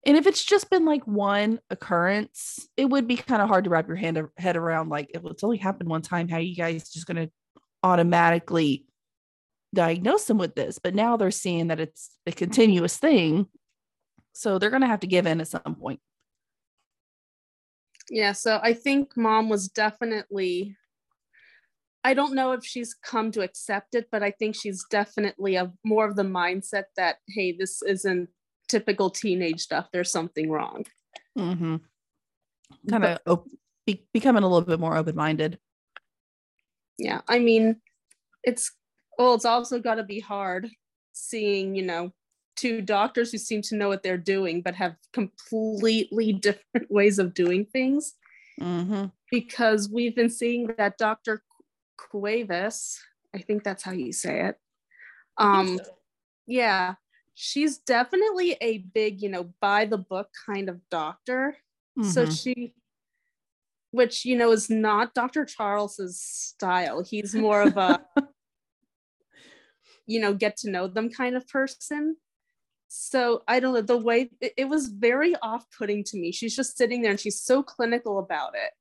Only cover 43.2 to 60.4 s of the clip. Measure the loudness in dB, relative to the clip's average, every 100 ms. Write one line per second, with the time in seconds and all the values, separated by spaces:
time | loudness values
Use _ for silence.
43.2 | -2 -4 -4 -6 -4 -2 0 0 -2 -4
44.2 | 0 0 0 -2 -4 -4 -6 -6 _ -4
45.2 | -4 -6 -8 -4 -2 0 2 2 0 0
46.2 | 0 2 0 -2 _ -6 0 4 4 4
47.2 | 0 2 2 2 -2 -2 0 0 -2 -14
48.2 | _ -20 _ -10 -4 -2 -2 -4 -4 _
49.2 | _ -4 -4 0 2 2 0 -2 -2 2
50.2 | 0 0 -2 -2 -4 -2 -2 0 -2 -2
51.2 | -6 -8 _ _ _ _ _ -20 -12 -6
52.2 | -2 -2 -2 -4 -4 -6 -12 -14 -18 _
53.2 | _ -16 -4 -4 -4 -8 -8 -8 -6 -6
54.2 | -6 -4 -4 -6 _ _ _ _ -20 -20
55.2 | _ 2 4 6 4 -2 -8 -20 _ _
56.2 | _ _ -4 0 2 2 -2 -6 _ _
57.2 | _ _ -6 -2 -2 -2 0 0 2 2
58.2 | 2 2 -2 0 -2 -4 -4 -2 -2 -2
59.2 | -8 -6 -10 -4 0 2 2 -2 -4 -8
60.2 | -8 -14